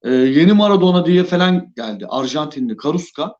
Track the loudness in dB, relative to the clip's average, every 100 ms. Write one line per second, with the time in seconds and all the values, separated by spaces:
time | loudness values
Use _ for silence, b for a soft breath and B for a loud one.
0 | -2 0 2 4 4 4 4 4 2 2
1 | 2 0 0 0 0 0 -4 -12 -12 -10
2 | -8 -6 -6 -6 -8 -8 -8 -6 -4 -6
3 | -8 -12 -12 -12